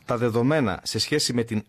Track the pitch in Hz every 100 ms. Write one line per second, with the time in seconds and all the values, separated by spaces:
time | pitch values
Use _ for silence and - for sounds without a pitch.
0 | - 120 120 117 127 156 113 85 - 110
1 | - 147 - 120 117 107